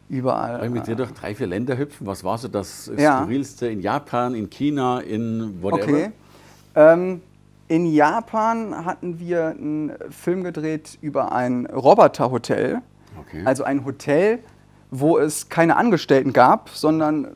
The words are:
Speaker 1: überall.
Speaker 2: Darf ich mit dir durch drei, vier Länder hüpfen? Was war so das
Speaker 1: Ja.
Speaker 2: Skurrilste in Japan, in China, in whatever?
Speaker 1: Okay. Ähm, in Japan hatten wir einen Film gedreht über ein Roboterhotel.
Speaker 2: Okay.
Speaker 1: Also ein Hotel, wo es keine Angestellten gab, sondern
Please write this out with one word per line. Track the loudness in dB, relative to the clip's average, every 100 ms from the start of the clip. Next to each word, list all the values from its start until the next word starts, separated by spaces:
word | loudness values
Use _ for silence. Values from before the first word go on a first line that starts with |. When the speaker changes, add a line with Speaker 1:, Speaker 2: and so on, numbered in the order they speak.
| -10
Speaker 1:
überall. | -4 -2 -2 -4 -6
Speaker 2:
Darf | -4
ich |
mit | -4 -4
dir | -4
durch | -6
drei, | -8 -10
vier | -6 -4
Länder | -4 -4 -4
hüpfen? | -6 -8 -10
Was | -8
war | -4 -6
so | -4
das | -6 -6 -12 -8 0
Speaker 1:
Ja. | 2 2
Speaker 2:
Skurrilste | 0 -4 -6 -6 -6
in | -4
Japan, | -4 -4 -4 -4 -2
in | -4 -8
China, | -4 -4 -2 -2 -2
in | -4 -6 -4 -4 -6 -6
whatever? | -4 -2
Speaker 1:
Okay. | 0 0 -2 -8 _ -20 -20 -20 _
Ähm, | 6 8 8 2 -6 -12 _ -20 -16 -2
in | 0 2
Japan | 4 4 2 -4 -2 0 -2 -6 -8
hatten | -8 -8 -8 -10
wir | -4 -2 -2
einen | -4 -6 -6 -6 -10 -16
Film | -8 -4 -4
gedreht | -4 -6 -6 -6 -10 -14
über | -6 -4 -2
ein | -2 -2 -2 -4
Roboterhotel. | 2 6 8 6 4 -2 -2 -2 -2 0 -4 -8 _ -20 -20
Speaker 2:
Okay. | -16 -4
Speaker 1:
Also | -2 0
ein | 0 -4
Hotel, | -4 -8 0 2 2 0 -6 -20 _ _ -12
wo | -2 2 4
es | 2 -2 -4
keine | 2 4 4
Angestellten | 2 2 4 4 4
gab, | 6 6 6 0
sondern | -2 0 2 0 -2 -4